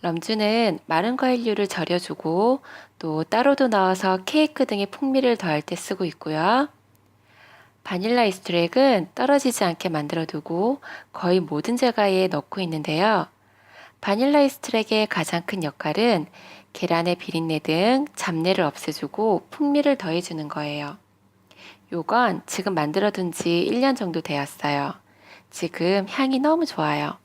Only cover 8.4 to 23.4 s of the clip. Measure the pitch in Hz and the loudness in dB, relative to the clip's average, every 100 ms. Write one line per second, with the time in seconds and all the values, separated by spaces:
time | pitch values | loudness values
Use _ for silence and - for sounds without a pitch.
8.4 | - 175 170 - 269 220 160 - 262 285 | -2 0 2 4 4 4 0 -2 2 4
9.4 | 269 233 185 165 185 160 147 170 160 156 | 2 0 -2 0 -2 -2 -2 -4 -4 -6
10.4 | - 165 214 277 - - - - 180 185 | -4 -2 0 -2 -6 -20 -18 -4 2 2
11.4 | 165 151 151 240 254 226 202 185 185 156 | 2 -4 -2 2 2 2 2 2 2 -2
12.4 | - - 180 160 151 156 202 208 - _ | -6 -6 -6 -4 -2 2 2 2 -2 _
13.4 | _ _ _ - - _ - 202 269 294 | _ _ _ -20 -20 _ -4 0 4 4
14.4 | 277 - - 226 214 220 214 - 160 170 | 4 0 -4 -2 0 0 0 -2 -2 -4
15.4 | - 196 156 - 151 151 240 196 151 - | -4 -4 -4 -4 -4 2 4 2 0 -12
16.4 | - - _ - 175 165 170 175 - 165 | -20 -20 _ -8 0 0 2 -2 -4 -4
17.4 | 165 156 - 160 208 262 294 - - 160 | -2 -4 0 2 2 2 -2 -6 -4 -2
18.4 | 165 190 160 - - 151 147 - 220 190 | 0 2 0 -2 -8 -6 -8 -2 0 0
19.4 | - - 285 285 285 277 185 165 180 165 | -2 -4 0 2 2 0 0 -4 -4 -8
20.4 | 151 151 147 147 143 - _ _ _ _ | -8 -6 -6 -6 -10 -14 _ _ _ _
21.4 | _ - - - _ 170 156 226 247 180 | _ -20 -20 -20 _ -8 0 2 2 0
22.4 | - - 196 175 151 160 208 202 180 160 | -6 -6 -2 0 0 2 0 0 -6 -2